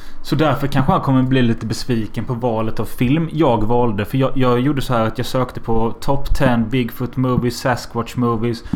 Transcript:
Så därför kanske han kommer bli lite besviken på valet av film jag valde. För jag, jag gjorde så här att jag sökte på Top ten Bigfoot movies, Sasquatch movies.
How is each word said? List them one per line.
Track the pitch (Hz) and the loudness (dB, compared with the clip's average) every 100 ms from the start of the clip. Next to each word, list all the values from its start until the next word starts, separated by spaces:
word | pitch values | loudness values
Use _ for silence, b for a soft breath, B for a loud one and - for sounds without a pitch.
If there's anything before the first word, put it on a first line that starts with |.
| B B | B B
Så | - 143 | -2 0
därför | 156 135 143 | 0 0 0
kanske | 139 135 | 0 2
han | 180 | 0
kommer | 139 131 | 2 2
bli | 127 131 | 2 2
lite | 117 113 110 | 2 0 -4
besviken | 113 - 117 104 - 117 | -6 -2 -2 -2 -4 -6
på | |
valet | 120 123 110 110 - | -4 -2 -2 0 -2
av | 110 | -2
film | - 127 156 160 | 0 2 2 0
jag | 156 151 117 | 2 2 4
valde. | 107 120 120 104 104 | 2 2 2 0 -2
För | 135 | 0
jag, | 131 135 | 2 2
jag | 127 120 | 2 2
gjorde | 131 135 | 2 0
så | 123 | 0
här | 120 110 | 0 0
att | 110 | -2
jag | 120 | -2
sökte | 131 123 120 | -2 -2 -4
på | - 113 117 - | 0 2 2 0
Top | - 139 - - | 2 2 4 4
ten | 135 120 110 | 4 2 0
Bigfoot | 127 117 - 123 - | 0 -2 -4 -6 -2
movies, | 127 120 123 - | 0 0 0 -2
Sasquatch | 135 117 - 117 113 - | -2 -4 -4 -8 -6 -2
movies. | 120 113 120 117 - | 0 0 -2 -4 -8